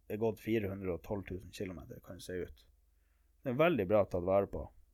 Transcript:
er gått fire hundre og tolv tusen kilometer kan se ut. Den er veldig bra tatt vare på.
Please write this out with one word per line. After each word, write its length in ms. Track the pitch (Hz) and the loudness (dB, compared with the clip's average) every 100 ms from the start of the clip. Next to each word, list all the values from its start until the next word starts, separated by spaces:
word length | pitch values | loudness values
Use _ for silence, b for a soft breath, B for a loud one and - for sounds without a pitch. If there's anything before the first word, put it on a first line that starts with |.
| - | -10
er 100 | 104 | -2
gått 220 | 113 107 | -2 -2
fire 300 | - 110 98 | 0 0 0
hundre 220 | 98 95 | -2 -4
og 100 | 82 | -4
tolv 220 | - 101 92 | -4 -6 -6
tusen 240 | 90 90 | -10 -10
kilometer 480 | - 98 85 - - - | -8 -8 -8 -14 -16 -16
kan 140 | 90 | -14
se 140 | - | -10
ut. 320 | 92 82 - _ _ _ _ _ _ _ _ | -8 -8 -12 _ _ _ _ _ _ _ _
Den 100 | 139 | -4
er 40 | 123 | 4
veldig 300 | 165 143 92 | 4 4 4
bra 180 | 104 95 | 4 4
tatt 180 | 92 | 0
vare 240 | 87 98 98 | 4 4 4
på. 220 | 82 - - - | -2 -8 -14 -20